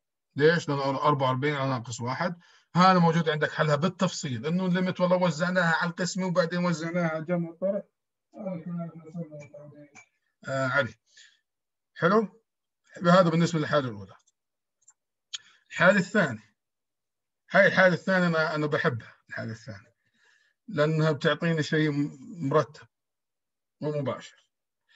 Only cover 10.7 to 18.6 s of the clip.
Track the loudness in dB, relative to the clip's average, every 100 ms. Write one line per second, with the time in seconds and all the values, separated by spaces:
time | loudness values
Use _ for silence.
10.7 | -2 -2 -6 _ -20 -20 _ _ _ _
11.7 | _ _ -2 2 2 0 _ _ _ _
12.7 | _ _ -2 4 6 6 4 2 0 0
13.7 | 0 0 -8 -16 -20 _ _ _ _ _
14.7 | _ _ _ _ _ _ -20 _ _ _
15.7 | 2 4 4 2 0 -2 -4 _ _ _
16.7 | _ _ _ _ _ _ _ 0 4 4
17.7 | 6 4 4 0 0 2 0 0 -2